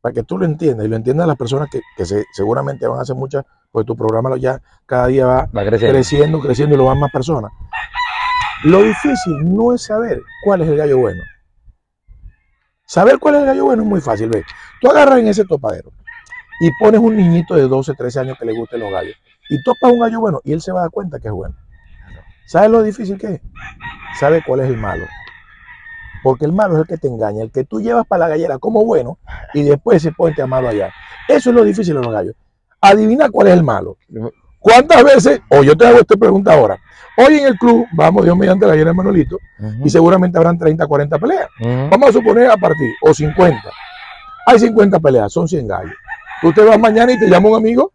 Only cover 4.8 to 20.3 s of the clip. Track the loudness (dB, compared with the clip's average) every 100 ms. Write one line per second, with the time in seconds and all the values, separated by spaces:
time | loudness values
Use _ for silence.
4.8 | _ -4 0 0 2 0 -2 -6 -2 0
5.8 | 2 0 0 0 0 0 -4 -2 0 2
6.8 | 2 0 -4 -4 -4 -6 -8 -16 -14 -14
7.8 | -12 -10 -8 -8 -6 -6 -8 -2 2 4
8.8 | 4 0 -4 -4 -6 -6 -4 -2 -2 -2
9.8 | -4 -6 -4 -8 -10 -8 -2 0 0 -2
10.8 | 0 0 0 -4 -16 _ _ _ _ _
11.8 | _ _ _ -20 -20 _ _ _ _ _
12.8 | _ 0 2 2 2 0 0 0 0 -2
13.8 | -2 -4 -4 -6 -4 -6 -8 -20 -20 _
14.8 | 0 4 4 4 2 -2 -2 -2 -4 -8
15.8 | -14 _ -20 -20 _ -20 _ -2 -2 2
16.8 | 2 4 2 2 2 2 0 0 2 0
17.8 | -4 -8 -6 -6 -8 -8 -8 -8 -8 -10
18.8 | -8 -8 -10 -16 _ _ -8 -6 -4 0
19.8 | 2 2 0 -2 -4